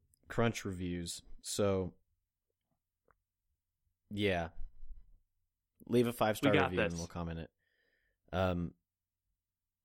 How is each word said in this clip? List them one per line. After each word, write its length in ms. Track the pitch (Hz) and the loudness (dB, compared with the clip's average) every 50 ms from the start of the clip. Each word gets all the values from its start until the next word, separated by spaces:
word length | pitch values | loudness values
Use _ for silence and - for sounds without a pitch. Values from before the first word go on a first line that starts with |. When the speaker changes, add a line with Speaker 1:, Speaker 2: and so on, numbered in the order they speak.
| _ _ _ _ _ - | _ _ _ _ _ -6
Speaker 1:
Crunch 360 | - - 117 117 107 - - | 0 2 2 2 2 0 -6
reviews, 580 | 101 92 87 92 87 87 87 85 85 - - - - - - | -6 -6 -4 -4 -2 -2 -4 -4 -6 -8 -10 -12 -14 -14 -12
so 500 | - - - - 104 101 98 95 92 87 - _ _ _ _ _ _ _ _ _ _ _ _ _ _ _ _ _ _ _ _ _ _ 50 - _ _ _ _ _ _ _ _ _ _ _ _ _ _ _ _ _ _ - | -8 -6 -2 0 2 2 2 2 0 -4 -6 _ _ _ _ _ _ _ _ _ _ _ _ _ _ _ _ _ _ _ _ _ _ _ -20 _ _ _ _ _ _ _ _ _ _ _ _ _ _ _ _ _ _ -10
yeah. 380 | 104 101 104 98 90 85 82 82 - - - - - - - - - - - - - - _ _ _ _ _ _ _ _ _ _ _ _ - - | -4 0 0 2 2 0 -2 -4 -4 -4 -4 -4 -4 -10 -10 -10 -10 -12 -14 -20 -20 -20 _ _ _ _ _ _ _ _ _ _ _ _ -4 2
Leave 180 | 113 123 120 | 4 4 4
a 60 | 120 | 4
five-star 400 | 117 - 113 107 104 - - 110 | 2 2 2 2 2 2 4 4
Speaker 2:
We 60 | 104 98 | 4 4
got 120 | - - | 4 2
Speaker 1:
review 100 | 92 117 107 | 0 0 0
and 80 | 90 | 0
Speaker 2:
this. 60 | 85 85 | -2 -4
Speaker 1:
we'll 80 | 85 - | -6 -6
comment 300 | - 87 85 82 85 82 | -6 -6 -6 -4 -6 -8
it. 100 | - - _ _ _ _ _ _ _ _ _ _ _ _ _ _ _ - | -10 -12 _ _ _ _ _ _ _ _ _ _ _ _ _ _ _ -4
Um, 400 | - 92 95 92 90 87 85 - - _ _ _ _ _ _ _ _ _ _ _ _ _ _ _ _ _ _ _ _ _ | 0 2 2 2 2 0 -2 -4 -8 _ _ _ _ _ _ _ _ _ _ _ _ _ _ _ _ _ _ _ _ _